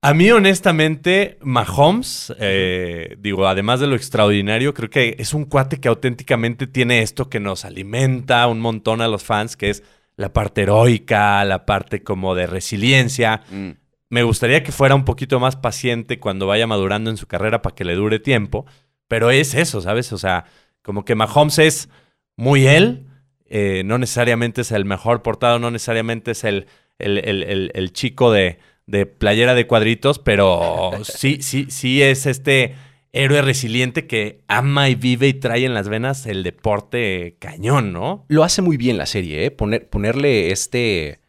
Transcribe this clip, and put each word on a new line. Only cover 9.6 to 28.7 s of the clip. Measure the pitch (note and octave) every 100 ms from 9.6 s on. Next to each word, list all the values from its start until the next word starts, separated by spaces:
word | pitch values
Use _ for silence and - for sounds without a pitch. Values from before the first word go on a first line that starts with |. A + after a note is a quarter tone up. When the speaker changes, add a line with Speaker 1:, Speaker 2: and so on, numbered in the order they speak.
| G2+
Speaker 1:
es | G2+ _ _ _ -
la | G2+
parte | - G#2 -
heroica, | G2 G#2+ A#2+ A2+ - G#2+ G#2 G2+ G2+
la | F#2 -
parte | G2+ F#2 G2+
como | - F#2+ F#2+ F#2
de | F2+
resiliencia. | F2+ - G#2 A2 C3+ A#2+ - A2+ A2 -
Speaker 2:
Mm. | F#2+ F#2+ - _ _ _
Speaker 1:
Me | A#2
gustaría | A#2 A2 A#2+ D3
que | C#3
fuera | C#3 C#3
un | C#3 C3+
poquito | B2 C3 B2+
más | B2+ C3+
paciente | B2 - B2+ A#2 A2+ A#2+
cuando | A2 F#2+ F#2+
vaya | G#2 A2+
madurando | G#2+ F#2+ G2+ A2
en | A2
su | -
carrera | F2 G#2 A2
para | F#2+
que | - F2+
le | F2
dure | G#2 A2
tiempo, | - B2+ G#2 G#2 C3 _ _ _ _
pero | A#2 A#2
es | C3 D3 A#2
eso, | E3 G#2+
¿sabes? | F2+ A2 A#2+
O | G2+
sea, | F#2+ F2+ - _ _ _
como | - G2+
que | G2 A2
Mahomes | A2 B2 D3+ D3
es | D#3 D3+ - _ _ _ _ -
muy | A#2+ C#3 C3+
él, | D3 G#3 B3 - _ _ _ _
eh, | G#2+ G2+ F#2+ F#2+
no | A#2
necesariamente | B2 - A#2+ A#2 A#2+ A2+
es | A#2+
el | A2 G2
mejor | F#2+ A2+ A#2
portado, | A#2 G#2+ B2 A#2+
no | A#2+
necesariamente | A#2 - A2+ A2+ A#2 G#2+
es | A2+
el, | A2 G2 F#2 _ _ _
el, | G2+ G2+
el, | - G2
el, | E2+ G2 F#2+
el | - F#2
chico | - C3 B2+ B2
de, | G#2+ F#2 E2+ _